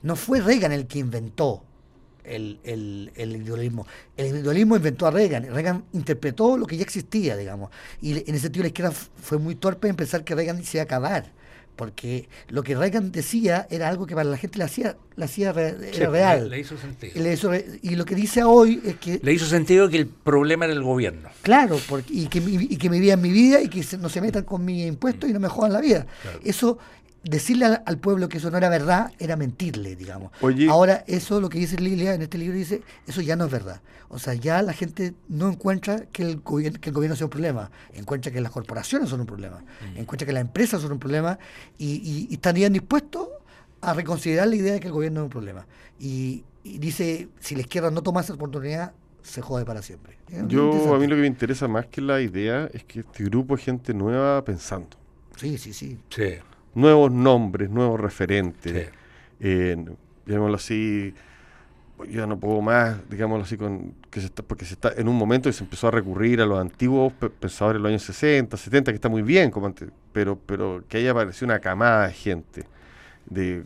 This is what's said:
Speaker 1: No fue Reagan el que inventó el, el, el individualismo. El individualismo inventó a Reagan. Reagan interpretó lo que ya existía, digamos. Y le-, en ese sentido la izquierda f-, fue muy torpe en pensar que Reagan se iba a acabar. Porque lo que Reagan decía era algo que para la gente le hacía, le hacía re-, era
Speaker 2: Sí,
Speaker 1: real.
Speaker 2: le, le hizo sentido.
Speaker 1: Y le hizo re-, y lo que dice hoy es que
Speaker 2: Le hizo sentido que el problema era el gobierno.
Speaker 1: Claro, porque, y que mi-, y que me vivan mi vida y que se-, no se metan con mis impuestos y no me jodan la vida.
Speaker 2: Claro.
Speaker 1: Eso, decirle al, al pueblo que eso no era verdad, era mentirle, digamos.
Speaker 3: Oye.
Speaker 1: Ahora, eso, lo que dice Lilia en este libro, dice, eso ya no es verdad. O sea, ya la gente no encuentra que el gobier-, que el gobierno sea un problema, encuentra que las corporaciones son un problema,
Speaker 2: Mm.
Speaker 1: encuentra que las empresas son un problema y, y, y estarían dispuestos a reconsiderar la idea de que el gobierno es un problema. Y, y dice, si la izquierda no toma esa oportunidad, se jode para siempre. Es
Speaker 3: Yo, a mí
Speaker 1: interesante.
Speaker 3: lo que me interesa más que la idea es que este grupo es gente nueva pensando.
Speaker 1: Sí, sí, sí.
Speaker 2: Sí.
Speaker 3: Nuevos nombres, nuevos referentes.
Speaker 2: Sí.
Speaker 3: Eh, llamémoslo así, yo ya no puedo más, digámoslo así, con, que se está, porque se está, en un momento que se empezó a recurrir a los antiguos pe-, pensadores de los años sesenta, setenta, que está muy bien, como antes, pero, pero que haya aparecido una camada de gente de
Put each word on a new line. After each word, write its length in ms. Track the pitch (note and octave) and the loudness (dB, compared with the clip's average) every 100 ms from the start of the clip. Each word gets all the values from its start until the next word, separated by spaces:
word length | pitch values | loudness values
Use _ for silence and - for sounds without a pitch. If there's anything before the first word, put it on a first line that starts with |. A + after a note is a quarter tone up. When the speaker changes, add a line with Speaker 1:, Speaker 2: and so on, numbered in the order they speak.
Speaker 1:
No 120 | D3 E3 | -4 -4
fue 240 | - C4 | 0 2
Reagan 300 | G3 B3+ F3+ | 4 4 2
el 140 | C#3+ C3 | 0 -4
que 120 | C#3+ | -6
inventó 640 | B2 A#2 A2 G#2 D3 F#2+ - - _ _ - _ | -4 -6 -8 -2 -2 -2 -10 -20 _ _ -20 _
el, 360 | - A#2 G#2+ G#2 | -12 -10 -10 -10
el, 480 | - A2+ G#2 G2+ G2+ - | -10 -8 -8 -10 -12 -10
el 160 | A2+ | -8
individualismo. 560 | A2 A2 A2+ A#2+ A#2 G2+ - - - | -8 -8 -6 -4 -6 -10 -18 -18 -6
El 120 | C3+ | -4
individualismo 480 | D3 C#3+ E3 A3 A3 | -2 0 4 6 4
inventó 320 | D#3 B2 E3+ | 2 2 2
a 40 | |
Reagan. 320 | E3+ G3+ B2+ C3 | 4 2 0 -2
Reagan 340 | B2 E3+ F3 - | -2 -2 -4 -4
interpretó 640 | F3+ C#3+ C3+ D3 B2+ A3+ B3+ | -6 -2 -2 -2 2 2 2
lo 80 | - | -2
que 100 | E3 | -4
ya 60 | |
existía, 520 | F#3+ G3+ - A3 E3 G2+ | -6 -6 -4 -2 0 -4
digamos. 360 | G2 G2 G2 - - - | -8 -10 -12 -16 -18 -10
Y 120 | D3+ | -4
le-, 100 | D3 - | -4 -2
en 80 | D3+ | -4
ese 80 | |
sentido 200 | D#3 D#3+ | -2 -2
la 40 | E3+ | -4
izquierda 240 | - F3 | -2 -4
f-, 180 | - - - | -4 -14 -18
fue 240 | - D3+ | -4 -2
muy 160 | D#3+ E3 | -2 -2
torpe 320 | F#3+ F#3 G#3 | -2 0 -2
en 80 | F3 | -2
pensar 280 | D3 F3 | -2 -4
que 120 | D#3 D#3 | -2 -2
Reagan 280 | E3 F3 | -2 -4
se 140 | D#3+ D#3 | -4 -4
iba 40 | |
a 40 | D3 | -2
acabar. 460 | B2+ C#3 F#3 - - - - - - | -2 -2 -4 -6 -20 -20 -20 -20 -12
Porque 540 | A2 - A#2+ B2 - - - | -12 -8 -6 -8 -8 -20 -8
lo 120 | C3+ | -6
que 140 | C3 C3 | -4 0
Reagan 360 | F#3+ A3 F#3+ | 0 0 -2
decía 540 | F3 D3+ A#3 G#3+ F3 - | -4 -2 0 0 0 -2
era 160 | E3 D#3+ | -4 -2
algo 180 | F3+ F3 | -2 -4
que 80 | |
para 160 | D#3+ D3 | -2 -2
la 80 | C#3 | -2
gente 220 | G3 G#3 | -6 -4
le 60 | D#3+ | -4
hacía, 320 | - A#3 - - - | -2 -4 -6 -16 -8
le 100 | D#3 | -8
hacía 260 | - G3 | -2 -2
re-, 180 | E3 D#3+ | 0 -2
era 240 | F#3 F#3+ | -4 -8
Speaker 2:
Sí, 120 | E3+ D#3 | -2 2
Speaker 1:
real. 380 | D#3+ F#3+ D#3 | 4 6 4
Speaker 2:
le, 60 | A2+ C3+ | 2 -6
le 20 | |
hizo 180 | C#3+ D3+ | -10 -12
sentido. 360 | C3+ C3 G2+ E3 | -14 -14 -10 -2
Speaker 1:
Y 40 | |
le 100 | E3 | 0
hizo 160 | E3 G3+ | 0 0
re-, 300 | F3+ - G#2 | 0 -4 -10
y 140 | F3+ F3 | -4 -4
lo 100 | E3+ | -2
que 80 | |
dice 300 | F#3+ G#3+ A#3+ | -2 0 4
hoy 360 | A#3+ A#3+ A3+ A#3 G#3 | 10 10 10 6 -2
es 120 | D#3+ | -6
que 220 | E3+ F3+ | -4 0
Speaker 2:
Le 100 | C3+ | 2
hizo 120 | E3 D#3+ | 2 4
sentido 420 | E3+ D#3 F#3 G3 | 2 8 8 8
que 80 | D#3+ | 4
el 80 | C3 | 0
problema 600 | - - C#3+ D3 E3 E3 | -2 4 4 6 2 2
era 80 | D3+ | 0
el 80 | |
gobierno. 460 | B2+ B2+ G#2 D#2+ D#2 - | 0 2 0 -4 -16 -4
Speaker 1:
Claro, 380 | F#3+ C4 B3 D3+ - | 6 6 6 0 -2
porque, 240 | C#3 B2+ | -6 -2
y 140 | C4 D3 | -4 0
que 120 | F3 | 0
mi-, 260 | F3 F#3 B3 | 0 0 0
y 80 | D3+ | 0
que 120 | F3 | 2
me 100 | F3 | 4
vivan 200 | G3 F#3+ | 6 6
mi 100 | F3 | 6
vida 300 | G3 B3+ C#4+ | 8 8 8
y 60 | A3 | 4
que 120 | F#3 | -4
se-, 160 | D3+ F#3 | -6 -6
no 120 | E3+ | -6
se 120 | F3 | -2
metan 220 | G#3+ G3+ | -2 -2
con 200 | F#3+ F#3+ | -4 -4
mis 220 | F3+ F3 E3+ | -2 -2 -4
impuestos 420 | C#3+ B3+ G3+ D4 | -2 -2 0 -2
y 40 | |
no 60 | G3+ | 0
me 80 | F#3+ | -2
jodan 260 | - G#3+ | 0 2
la 80 | G3+ | 2
vida. 240 | D4+ F3+ - - | 4 2 2 -12
Speaker 2:
Claro. 180 | G2 E2+ | -12 -6
Speaker 1:
Eso, 340 | - - A#3+ A#3+ - - _ - | -4 2 0 0 -8 -20 _ -14
decirle 420 | E3 D3 - B3 A#3 | -4 -2 2 4 4
al, 180 | A3+ - | 4 0
al 120 | D#3+ | -2
pueblo 280 | G3 F#3+ F3+ | 0 0 0
que 80 | E3 | -4
eso 140 | E3 | -2
no 60 | F3 | 2
era 100 | F3+ | 2
verdad, 420 | E3+ D3 F3+ A#3 - | 2 2 2 0 -6
era 180 | E3 D#3+ | -4 -2
mentirle, 600 | C3+ B2+ F3 A2+ F#2+ F#2 | -4 -4 -6 -6 -8 -10
digamos. 360 | F#2 F#2+ F#2+ - | -12 -12 -14 0
Speaker 3:
Oye. 260 | C3 C3 D#3 | 2 4 6
Speaker 1:
Ahora, 340 | D#3+ F#3 F#3+ - | 8 6 4 0
eso, 320 | F3+ - G#3 | -4 0 0
lo 100 | F#3 | 0
que 80 | D#3+ | -2
dice 180 | F3 F3+ | -2 -2
Lilia 340 | F#3 F#3+ F#3+ F3+ | 0 0 0 -2
en 60 | |
este 140 | D#3 F3 | -4 -6
libro, 200 | E3+ F#3 | -4 -4
dice, 240 | E3+ G#3 - - - | -4 -6 -8 -20 -10
eso 140 | B2 | -6
ya 140 | D3+ E3+ | -2 -2
no 100 | E3 | -2
es 60 | |
verdad. 300 | B2+ F#2+ F2+ - - - | -4 -6 -14 -18 -20 -18
O 60 | B2 | -10
sea, 140 | C3+ | -6
ya 280 | B2 C#3 E3+ | -4 0 0
la 120 | G3+ | 0
gente 400 | D#3 E3+ E3 F3+ F3 - | -4 -8 -4 -6 -6 -8
no 180 | D3+ F#3+ | -2 -2
encuentra 540 | F3+ G3 F#3+ G3+ G#3+ - | 0 -2 -2 -2 -6 -6
que 120 | - | -6
el 200 | E3+ D#3 | -4 -4
gobier-, 360 | - D3 D3+ D#3 | -4 -2 -2 -6
que 100 | D#3 | -6
el 40 | D3 | -2
gobierno 200 | D#3 C#3+ | -2 -2
sea 120 | D#3 | -4
un 20 | |
problema, 420 | C#3 E3 A#2+ G2+ - - | -4 -4 -4 -8 -16 -20
encuentra 360 | - G#2 C#3 C3 | -16 -8 -6 -4
que 120 | B2+ | -4
las 100 | A#2+ | -6
corporaciones 560 | B2 G#2+ A2+ - C#4 A3 | -6 -10 -10 -4 -2 -2
son 140 | B2+ | -4
un 40 | A#2+ | -6
problema, 380 | G2+ G2 F2+ F2 - G#2 | -8 -12 -14 -20 -18 -14
Speaker 2:
Mm. 60 | F#2+ | -12
Speaker 1:
encuentra 260 | A2+ C3 C#3 | -10 -8 -4
que 80 | |
las 80 | C3 | -4
empresas 400 | B2 F#3 A#3 F#3+ | -2 0 0 0
son 100 | D3 | -4
un 80 | C#3 | -6
problema 400 | C3+ D3+ E3 F#3+ - - - - | -2 0 0 -4 -10 -20 -20 -8
y, 160 | D3 D3 | -6 -4
y, 240 | D#3+ D3 G#3 | -4 -6 -6
y 40 | |
estarían 400 | - F#3 F3 G3+ | -2 0 4 4
dispuestos 560 | F#3+ - D4 D4 F4 F#4 C#5+ _ - _ _ | 2 2 0 0 -10 -10 -12 _ -20 _ _
a 140 | F3+ | -4
reconsiderar 540 | D#3+ D#3+ E3+ E3 D#3+ G#3 | -2 -2 -4 0 2 2
la 60 | A3 | 2
idea 160 | F#3+ | 0
de 60 | G3+ | -2
que 60 | F3 | -4
el 60 | |
gobierno 280 | D#3 D#3+ D#3 | -4 -2 -4
es 20 | D3 | -6
un 40 | |
problema. 360 | B2 G2+ F#2 - - - _ | -8 -12 -14 -18 -20 -20 _
Y, 460 | C3+ C3 C3 C3 - - | -8 -6 -4 -6 -12 -20
y 160 | - - | -16 -8
dice, 500 | D#3 D#3+ E3+ D#3+ - - | -6 -2 -2 -2 -8 -14
si 160 | - C#3 | -10 -8
la 60 | |
izquierda 280 | B2 F3+ E3 | -4 -2 -2
no 120 | D#3+ | -2
toma 160 | E3 F3+ | -2 -2
esa 140 | E3+ | -4
oportunidad, 580 | D3 D3 C#3+ C#3 D#3 F3 - _ _ | -8 -8 -8 -6 -6 -8 -14 _ _
se 200 | - - | -16 -12
jode 220 | B2 B2+ | -6 -6
para 180 | A#2 G#2+ | -4 -8
siempre. 360 | G2 F2 - - - | -12 -18 -20 -20 -14
Es 180 | F3 A#2 | -8 0
Speaker 3:
Yo, 140 | B2+ | 4
a 360 | D3+ D3+ D3+ C#3 | 4 4 4 4
mí 80 | C#3+ | 4
Speaker 1:
interesante. 20 | |
Speaker 3:
lo 80 | D3 | 4
que 60 | |
me 60 | C#3+ | 2
interesa 400 | B2+ A#2 C3 C3 | 2 -2 -2 -2
más 160 | A2 A#2+ | -2 -4
que 160 | - | -6
la 180 | C#3 C3+ | 0 0
idea 500 | A2+ F#2 G#2 B2+ D#3 | 0 -2 -2 -2 -4
es 100 | A2+ | -10
que 180 | - A#2+ | -12 -14
este 220 | A2 - G2+ | -14 -6 0
grupo 300 | A2+ C3 C3 | 0 0 -2
es 80 | |
gente 300 | - B2+ B2+ | -2 -4 -4
nueva 500 | G#2 G2+ B2 C#3 C#3 | -2 0 0 2 0
pensando. 540 | C3+ F2+ - F#2+ E2+ - - _ - - | -2 -8 -6 -10 -12 -20 -20 _ -20 -12
Speaker 1:
Sí, 200 | C#3 C3+ | -8 -8
sí, 140 | A2 | -10
sí. 280 | G2+ C#3 A#2+ - | -14 -14 -14 -14
Speaker 2:
Sí. 240 | - G2+ F2 - - - A2+ | -4 -4 -4 -16 -20 -8 6
Speaker 3:
Nuevos 360 | D3 D3+ C#3 | 8 8 6
nombres, 560 | B2 C3 B2 G#2+ F#2+ G2 | 6 6 6 2 -2 -2
nuevos 280 | A2+ B2 A2+ | 0 0 0
referentes. 880 | G#2 - F#2 G2+ F#2 E2 F2 F2+ D#2+ | -4 -4 0 0 0 -4 -6 -6 -6
Speaker 2:
Sí. 40 | - - - - _ | -14 -20 -20 -20 _
Speaker 3:
Eh, 440 | G2 F#2 F2+ E2+ E2 E2+ _ _ - | 0 2 2 -2 -8 -16 _ _ -4
llamémoslo 300 | G#2 G#2 G2+ | 0 0 -2
así, 580 | - A2 A2 G#2 G2 F#2+ - - - - - _ - - | -2 -2 -2 -2 -6 -12 -20 -20 -20 -20 -20 _ -20 -18
yo 60 | - A2 | -10 -6
ya 40 | G#2+ | -6
no 140 | G#2 | -4
puedo 220 | G#2 G#2+ | -2 0
más, 360 | G#2+ A#2 A#2 G#2 - | 4 4 4 -2 -8
digámoslo 340 | G#2 A2 A2 | -4 -2 -2
así, 140 | F#2+ G#2+ | -4 -6
con, 360 | G#2+ F#2+ F2 - - | -6 -6 -10 -16 -12
que 120 | G#2+ | -10
se 60 | F#2+ | -10
está, 140 | - | -12
porque 220 | - - F2 | -12 -12 -10
se 80 | F#2 | -4
está, 160 | A#2+ - | -4 0
en 120 | A2+ | 0
un 60 | A#2+ | 2
momento 320 | G#2+ B2+ C3 | 4 2 2
que 40 | |
se 100 | - F#2+ | -4 -10
empezó 240 | - A#2 | -2 0
a 20 | |
recurrir 480 | A#2 F#2+ F#2+ A2+ A#2+ | 2 -2 0 2 4
a 40 | G#2+ | 2
los 140 | F#2+ | 2
antiguos 520 | F#2 - B2 C3+ C3 | -2 -2 2 2 2
pe-, 160 | B2+ A2+ | 0 -8
pensadores 500 | - F#2+ - G#2 A2 | -6 -10 0 0 2
de 40 | |
los 60 | G#2 | 0
años 140 | G#2+ | -2
sesenta, 520 | - F#2+ D3+ C#3+ A#2 G#2 | -4 0 2 4 0 -8
setenta, 340 | - C#3 C#3 | 2 2 2
que 40 | G#2 | -2
está 140 | A#2+ | -2
muy 120 | A2 | 0
bien, 300 | G#2+ F#3 D3 | 4 4 4
como 160 | G2+ G2 | 0 -6
antes, 220 | F#2 F#2 - - | -8 -16 -18 -8
pero, 260 | G#2 G2 F#2+ - | -2 -2 -4 -6
pero 380 | G2 G2 F2+ - | -4 -4 -6 -6
que 100 | A2 | -2
haya 140 | B2 | 2
aparecido 340 | A#2+ G2+ F2+ B2 | 2 0 -4 -2
una 120 | G#2+ | 0
camada 480 | F#2 F#2 A#2+ A2+ F#2+ | 0 2 4 4 2
de 60 | |
gente 520 | E2+ G#2 F2 - - - - - - - - - | -2 -4 -4 -8 -18 -18 -20 -20 -20 -20 -20 -10
de 340 | F#2 F#2 F2 | -4 -4 -4